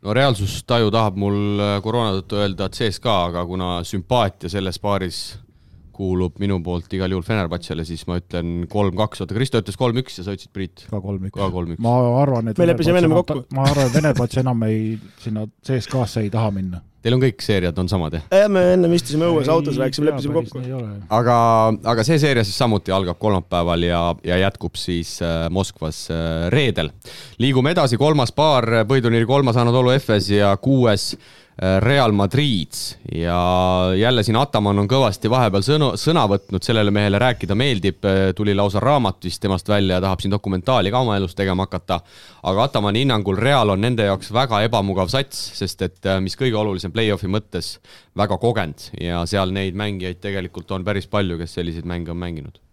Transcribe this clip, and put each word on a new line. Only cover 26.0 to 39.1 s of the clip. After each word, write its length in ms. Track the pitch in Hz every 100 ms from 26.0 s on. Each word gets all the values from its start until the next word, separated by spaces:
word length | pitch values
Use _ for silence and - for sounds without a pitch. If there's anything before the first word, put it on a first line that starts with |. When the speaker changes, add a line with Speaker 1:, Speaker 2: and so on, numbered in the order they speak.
| -
Speaker 1:
äh, 360 | 82 82 80 85
reedel. 400 | 127 135 95 78 - - - - -
Liigume 320 | 127 131 131
edasi, 240 | 180 139 113
kolmas 360 | 147 151 117 -
paar, 320 | 156 135 113 113 107
põhiturniiri 440 | 135 117 117 113
kolmas 320 | 139 131 117
Anadolu 320 | 120 123 127 131
Efes 320 | - 107 95 101
ja 160 | 101 98
kuues, 540 | 131 135 120 101 - -
äh, 640 | - - _ - 92 95
Real 280 | 104 139 120 104
Madrid. 600 | 98 123 147 104 76 - - - - 80
Ja 240 | 85 87 87 92 92 92 92 92
jälle 240 | 110 123
siin 140 | 107 113
Ataman 400 | 139 110 101 101
on 80 | 101
kõvasti 440 | 131 123 98 110
vahepeal 320 | 127 117 98 98
sõnu-, 240 | 151 139 98
sõna 240 | - 165 110
võtnud, 320 | 98 _ 95
sellele 280 | - 113 104 101
mehele 240 | 104 98
rääkida 360 | 123 117 87 101
meeldib, 440 | 139 110 95 87 101
äh, 120 | 95 95 90
tuli 180 | 104 98
lausa 240 | 101 101
raamat 400 | 117 147 110